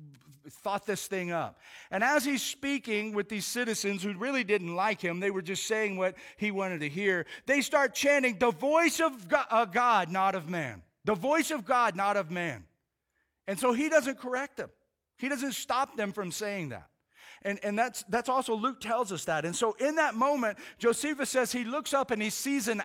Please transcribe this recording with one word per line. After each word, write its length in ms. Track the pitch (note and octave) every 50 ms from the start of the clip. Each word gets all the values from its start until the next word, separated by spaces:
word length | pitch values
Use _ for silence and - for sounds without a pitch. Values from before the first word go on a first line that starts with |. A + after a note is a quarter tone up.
| D#3 D3 C#3 C3 _ - C#3 C3+ _ D3+
thought 360 | - - - G#3 G3 G3+ -
this 200 | - G3+ F3 -
thing 240 | - G3 F#3+ F3+ F3
up. 300 | F3 E3 C#3+ F#2 D#2+ - - - - - - - -
And 100 | F#3+ A3
as 220 | B3+ D4 D4+ A#3
he's 180 | C#4 C#4+ B3+ -
speaking 720 | - - - - C#4 C#4+ C4+ - - G#3+ G#3 G#3+ A3 G#3+
with 140 | G#3 G3 G3+
these 180 | A3 G#3 F3
citizens 560 | - - A#3+ B3 A3+ A3 - - G3+ G3+ G3 F3
who 100 | G#3 G3+
really 280 | F3 G#3 C4 C#4 C4 A#3+
didn't 320 | F#3 G#3 G#3 F3+ E3+ E3+
like 260 | F3 F#3+ G#3+ G#3 -
him, 200 | - F3+ E3+ F3+
they 100 | F#3 G3+
were 120 | G3 F#3+ F#3
just 260 | D#3+ G3 F3 - -
saying 280 | A3 A3 G#3+ G#3 F#3+
what 200 | F#3 F#3 F#3 F#3 - - - -
he 140 | - G#3 G#3+
wanted 300 | G3+ F#3+ G3 F#3+ F3+ D#3+
to 80 | D3+ D3
hear, 380 | C#3+ F3 G#3 G3+ F#3+ F3 D#3+ - - - -
they 140 | - C4 C#4+
start 340 | B3 - - D4 C#4 C4+ C#4+
chanting, 440 | - - C#4 C#4+ C#4+ C4 B3+ A#3 F3
"The 120 | B3+ A#3+
voice 480 | A3+ D3+ A#3 C#4 D4+ D#4+ E4+ D#4+ - -
of 300 | E4 D#4+ C4+ B3 F#3+ E3+
Go-, 160 | D4 C#4+ C4 -
uh, 160 | A3+ A3+ A#3
God, 440 | G3+ E3+ A3 B3 B3 A#3 G3+ F3+ E3
not 240 | F3 F#3+ F#3+ G3 F#3
of 140 | F#3+ D#3+ D3
man. 340 | F3+ E3+ D#3 B2+ A2 F#2 E2+ _ _ _ _
The 100 | - G#3+
voice 380 | F#3 E3+ C4 D4 E4 D4+ - D#4+
of 120 | C#4+ G3
God, 300 | F3 C4 B3 A#3+ A3 F3+
not 220 | F3+ G3 G3+ G3+
of 160 | G3+ F#3+ D3+ F3
man." 320 | F3+ F3 E3 C3 G#2+ F2 - _ _ _ _ _ _ _ _ _ _ _ _ _ _ _
And 100 | - G3
so 160 | E3 - B3+ A#3+
he 160 | A3+ D4 D#4
doesn't 300 | D#4+ D#4 B3+ C4 C4+ C4+
correct 380 | - B3+ B3+ B3+ C#4 C#4 -
them. 140 | - E3 - - _ _ _ _ _ _ _ _ _
He 100 | - C4
doesn't 240 | C#4+ C4 C4 C#4 A3
stop 440 | - - - A#3+ B3 C4+ C#4 -
them 140 | - G#3 G3+
from 220 | G3 G#3 G3+ F3+ D#3+
saying 380 | - G#3+ G#3 G3+ G3 E3+ C#3+
that. 180 | A#2+ G2 D2+ - _ _ _ _ _ - - - - - -
And, 180 | G3 G3+ G3+ -
and 160 | G#3 G3+ G#3
that's, 240 | A#3 B3+ - - - -
that's 200 | F#3+ A#3+ A#3+ B3+
also, 260 | B3+ C4 B3+ - A3+
Luke 260 | A3 G#3 C4 C4 -
tells 320 | - G#3+ A#3 A3+ B3 F#3+ G3
us 140 | D#3 -
that. 180 | - E3 D#3 D3
And 100 | E3 F3
so 220 | - A#3+ A3+ G#3 -
in 160 | A#3+ C#4+ D#4
that 180 | D#4+ D#4 C#4 A3
moment, 440 | A3 B3 C#4 D4 C#4+ A#3+ G#3+ G3+ - - - - -
Josephus 520 | - A#3 A#3 - - D4 D#4 C4+ C#4 -
says 220 | - C4 B3 - -
he 120 | B3 A#3+
looks 300 | A3 B3 D4+ D4+ - -
up 160 | C#4 C4+ C4+
and 100 | A#3+ G#3+
he 100 | G#3+ A3
sees 360 | - - - C4+ C#4 C#4 A3
an 160 | A3 A3+ G#3